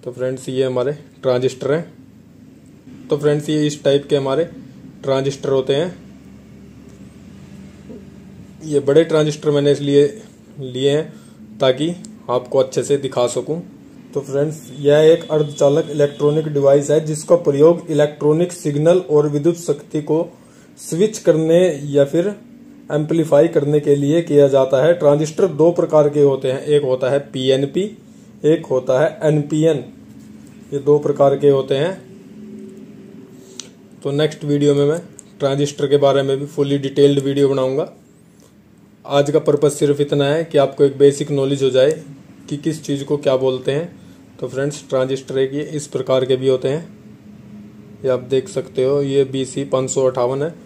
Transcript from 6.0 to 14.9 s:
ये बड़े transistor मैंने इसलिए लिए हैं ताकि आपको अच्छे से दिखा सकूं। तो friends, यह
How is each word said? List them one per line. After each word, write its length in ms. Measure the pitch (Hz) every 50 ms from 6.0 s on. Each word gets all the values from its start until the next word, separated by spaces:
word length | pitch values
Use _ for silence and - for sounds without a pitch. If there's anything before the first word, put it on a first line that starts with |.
| - - - - - - - - - - - - - - - - - - - - - - - - - - - - - - - - - - - - - - - - - - - - - - - - - - - - 160
ये 160 | 156 151 143
बड़े 240 | 131 131 139 151 165
transistor 460 | 160 160 156 151 156 147 151 - 156
मैंने 220 | 147 143 143 143 143
इसलिए 500 | 139 143 143 143 143 147 143 - - - - - - - - - -
लिए 360 | 135 131 123 127 131 139 139
हैं 160 | 147 165 - - - - - - - - - - -
ताकि 340 | 135 131 127 123 143 165 175 175 - - - - - -
आपको 280 | 123 127 123 - - 135
अच्छे 240 | 131 131 - 139 123
से 140 | - 143
दिखा 300 | 139 135 131 123 131 123
सकूं। 340 | 120 - 131 113 - 147 170 180 - - - - - - - - - -
तो 60 | 143
friends, 520 | 135 143 135 139 147 156 151 - - - 139 139
यह 200 | 143 143